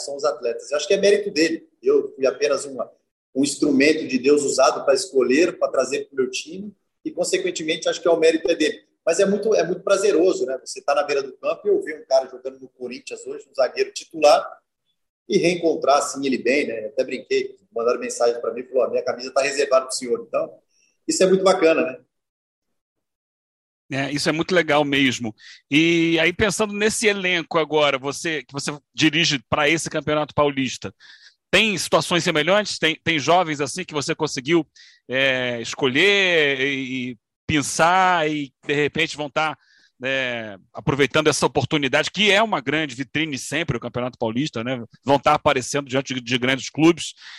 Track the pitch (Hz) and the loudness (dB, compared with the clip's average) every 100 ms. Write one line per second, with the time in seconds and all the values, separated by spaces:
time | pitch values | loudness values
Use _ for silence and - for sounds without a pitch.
0 | - 139 147 - 120 - - 147 - 196 | -10 -4 -4 -2 -4 -6 -4 -6 0 2
1 | 196 202 202 147 160 160 - _ 123 143 | 4 4 0 0 0 0 -8 _ 2 2
2 | - - 131 - 143 135 143 127 98 _ | 0 -2 -2 0 0 0 -4 -10 -10 _
3 | _ _ _ 131 143 - 151 131 160 151 | _ _ _ -2 -2 0 2 4 4 2
4 | 127 127 131 147 139 - 143 156 - 131 | -2 0 4 4 2 2 2 2 0 0
5 | - 135 120 139 175 - 139 139 123 139 | 2 0 2 2 2 0 -2 -2 -2 -4
6 | - 135 127 - 147 185 208 - _ _ | -6 -4 -4 -4 -12 -14 -14 -18 _ _
7 | 156 165 180 185 185 175 156 170 175 165 | -12 -6 -2 -2 -4 -6 -6 -4 -4 -2
8 | 175 165 160 165 170 165 151 - _ _ | 0 4 4 2 0 0 0 -2 _ _
9 | - 170 196 202 214 185 165 180 - 196 | -2 2 2 2 2 0 0 -4 0 2
10 | 202 160 180 - 127 131 - - - 147 | 4 4 2 2 -4 -6 -8 -8 -2 0
11 | 143 139 131 - 143 165 202 175 131 151 | 0 -2 -4 -6 -6 -4 0 0 -2 -10
12 | - 131 131 127 135 135 127 _ 123 135 | 0 0 0 -8 -12 -12 -20 _ -12 -12
13 | - 117 127 143 - 135 123 127 127 - | -14 -14 -12 -14 -16 _ -4 0 -4 -4
14 | - 160 147 165 - - _ _ _ _ | -14 4 6 6 2 -14 _ _ _ _
15 | _ _ - 202 165 175 165 147 - 143 | _ _ -2 2 2 2 0 0 2 2
16 | - 135 139 120 113 143 117 113 107 - | 2 -4 -2 -2 0 0 0 -6 -6 -4
17 | 127 127 - 135 - - _ 117 117 120 | -4 -6 -2 -2 -2 -10 _ -2 -2 -2
18 | 123 - 120 117 120 117 131 131 - 123 | -4 0 0 0 -4 -6 -4 -2 0 -2
19 | 123 117 131 139 139 139 135 - 160 - | -4 -6 -4 -2 -2 -2 2 2 0 -8
20 | 247 233 - 147 160 - _ _ _ _ | -4 -4 -4 -6 -6 -10 _ _ _ _
21 | - 156 185 185 185 180 160 151 123 - | -6 0 4 4 4 4 4 2 0 -6
22 | _ _ _ _ _ _ _ _ _ _ | _ _ _ _ _ _ _ _ _ _
23 | _ _ _ _ _ _ _ _ _ 135 | _ _ _ _ _ _ _ _ _ -6
24 | 139 143 170 151 170 180 156 147 147 139 | -4 -2 -2 -2 2 2 4 2 4 2
25 | 135 117 117 - - - _ 143 165 170 | 2 0 -6 -10 -20 -20 _ 2 4 2
26 | 165 165 165 180 214 - 214 202 214 - | 2 2 0 2 -2 0 -2 0 -2 0
27 | 214 202 180 180 156 165 147 151 147 135 | 0 0 -2 -2 -2 -2 0 2 2 0
28 | 139 131 170 156 - 139 - 147 _ 117 | -4 -6 -6 -6 -8 -10 -8 -10 _ 0
29 | 151 151 151 143 - 147 147 160 - 156 | 2 4 0 0 -2 0 2 0 -2 -6
30 | 147 151 151 - 147 135 127 - 95 - | -2 -2 -2 0 0 0 -4 -6 -12 -16
31 | - - - _ _ 185 220 175 - 170 | -20 -20 -20 _ _ 2 2 0 0 0
32 | - 175 180 156 147 202 202 - 160 156 | 2 0 0 0 2 2 0 -2 -2 -2
33 | - 160 131 175 165 147 139 180 180 147 | -2 -2 4 4 2 -2 -4 -6 -6 -6
34 | 139 160 151 143 127 170 147 - - _ | -4 -4 -4 -4 0 0 0 -12 -20 _
35 | - 127 135 127 123 120 110 - 139 131 | -6 0 0 0 -2 -4 -8 -4 0 2
36 | 196 202 185 170 143 135 139 135 131 131 | 2 4 2 2 2 0 -2 -2 -6 -6
37 | 123 123 _ _ - 156 131 - 165 185 | -8 -12 _ _ -2 -2 -2 0 2 4
38 | 185 175 156 151 139 _ - 147 143 156 | 4 2 0 -4 -8 _ -4 -2 -2 -2
39 | 160 143 147 156 156 139 _ _ _ _ | -4 -4 -6 -2 -2 -4 _ _ _ _
40 | 127 135 127 120 110 95 _ - - 135 | -4 -4 -4 -6 -10 -14 _ -8 -4 0
41 | 139 156 156 139 156 139 123 151 135 143 | 2 2 2 2 0 0 -2 -2 0 0
42 | 151 180 208 190 220 175 123 151 151 120 | -2 0 2 4 2 -2 -2 -4 -4 -8
43 | 139 147 160 131 - 147 170 120 120 120 | -8 -4 -4 -6 -6 -6 -4 -6 -6 -6
44 | 123 - 113 117 151 117 117 131 110 - | -6 -4 -4 -2 -4 -6 -6 -8 -10 -8
45 | - 139 - 151 151 135 120 143 139 139 | 0 2 4 2 2 0 -2 -6 -2 -4
46 | 131 127 117 127 127 135 - - 160 170 | -4 -8 -4 -2 0 -2 -4 2 2 2
47 | - - - | -6 -12 -20